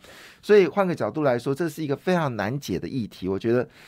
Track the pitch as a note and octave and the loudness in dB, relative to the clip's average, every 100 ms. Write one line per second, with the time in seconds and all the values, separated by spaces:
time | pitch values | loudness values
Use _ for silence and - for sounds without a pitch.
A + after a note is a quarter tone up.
0 | - - - - - G#3 E3+ G3+ F#3+ D3+ | -8 -20 -20 -6 4 6 6 2 -2 -2
1 | A2 D#3 C#3+ A#2+ C#3 C#3 E3+ D3+ D3 C3+ | -4 -2 0 0 -2 -4 -6 -6 -6 -4
2 | - F3+ D3 A2 G2+ C#3+ B2+ E2 E2+ C3 | 0 0 0 -2 -4 -4 -4 -6 -4 -6
3 | G2 - F#2 G2 A#2 B2 A#2 - | -6 -6 -4 -2 0 0 0 -8